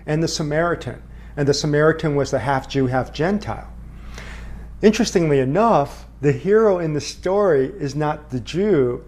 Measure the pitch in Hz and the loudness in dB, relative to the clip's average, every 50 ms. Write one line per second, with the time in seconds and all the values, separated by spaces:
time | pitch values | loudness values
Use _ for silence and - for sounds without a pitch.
0 | - - 151 160 165 156 - - 165 147 147 156 170 175 165 - - 127 - - | -6 -2 -2 0 0 -2 -2 -4 -4 -2 0 0 2 0 0 -2 -4 -8 -10 -12
1 | - - - - - - - - 147 135 143 - - 156 147 147 151 156 156 160 | -14 -16 -18 -18 -18 -12 -4 0 0 2 2 2 0 2 2 4 4 4 4 4
2 | - 156 143 143 135 - - 131 104 135 143 135 131 - - 139 135 123 127 131 | 0 0 0 0 0 0 0 -2 0 0 0 0 -2 -2 0 0 0 2 2 0
3 | 120 - - - 147 180 202 202 - - 107 - - - - - - - - - | -2 -2 -4 -2 0 0 0 -2 -2 -6 -8 -8 -10 -14 -16 -16 -16 -16 -16 -16
4 | - - - - - - - - - - - - - - - - - 214 214 - | -14 -14 -14 -14 -14 -14 -14 -14 -12 -12 -12 -12 -14 -14 -6 2 4 4 4 4
5 | 233 - - 196 170 156 147 139 131 127 143 180 220 233 202 151 143 143 - - | 0 0 2 2 4 4 4 2 2 2 2 2 4 4 4 4 2 0 -4 -12
6 | - - - - 131 147 139 123 127 185 208 214 226 214 190 175 170 156 151 147 | -18 -20 -10 -2 0 2 2 2 2 2 4 4 6 4 4 2 0 -2 -2 -4
7 | 135 - - - - 180 190 208 208 190 156 139 135 139 - - 147 139 123 147 | -4 -6 -10 -6 -2 0 2 2 4 4 4 4 2 0 -2 -6 -6 -6 -4 -2
8 | 151 151 151 - - - 127 127 104 - - 165 202 214 196 147 131 120 120 131 | -2 -2 -2 -4 -8 -8 -8 -8 -8 -6 -4 -2 2 2 4 4 2 2 0 -4
9 | - | -10